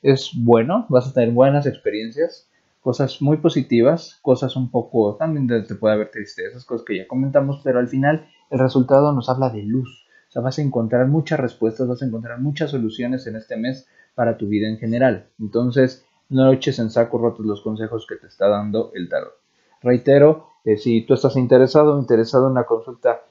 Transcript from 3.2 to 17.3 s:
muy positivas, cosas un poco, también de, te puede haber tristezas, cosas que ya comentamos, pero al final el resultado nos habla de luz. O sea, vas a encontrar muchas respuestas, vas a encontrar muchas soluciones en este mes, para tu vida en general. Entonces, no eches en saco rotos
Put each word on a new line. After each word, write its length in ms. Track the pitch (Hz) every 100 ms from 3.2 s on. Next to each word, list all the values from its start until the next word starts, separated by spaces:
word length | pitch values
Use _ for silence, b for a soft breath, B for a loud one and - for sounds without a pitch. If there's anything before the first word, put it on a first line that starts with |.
muy 160 | 143 151
positivas, 800 | 160 - 123 117 123 165 - _
cosas 340 | - 127 131 131
un 140 | 123
poco, 460 | 123 117 120 104 104
también 300 | 160 156 127
de, 160 | 117
te 120 | 101
puede 200 | 101 110
haber 160 | 107 104
tristezas, 540 | 113 101 - 92 123
cosas 200 | - 120 -
que 100 | 98
ya 100 | 95
comentamos, 540 | 127 135 139 139 143
pero 160 | 139 123
al 100 | 123
final 380 | 131 139 156 b b _
el 80 | 135
resultado 540 | 131 - 127 139 147
nos 160 | 139 117
habla 220 | 131 131
de 120 | 110
luz. 440 | 101 127 127 _ b b b
O 40 |
sea, 100 | 117
vas 160 | 123 131
a 40 |
encontrar 440 | 143 127 113 123 127
muchas 320 | 156 151 156
respuestas, 480 | 127 - 113 113 127
vas 160 | 123
a 40 | 131
encontrar 340 | 113 117 120
muchas 300 | 139 147 151
soluciones 560 | 139 110 113 120 127 120
en 100 | 110
este 200 | - 113
mes, 300 | 120 131 _ b b
para 220 | - 117 113
tu 100 | 104
vida 220 | 104 107
en 100 | 110
general. 500 | 117 117 131 98 _ _
Entonces, 680 | 107 113 123 127 131 - _ _ _
no 240 | 131 131
eches 260 | 131 147 131
en 120 | 113
saco 280 | 120 117 120
rotos 260 | 117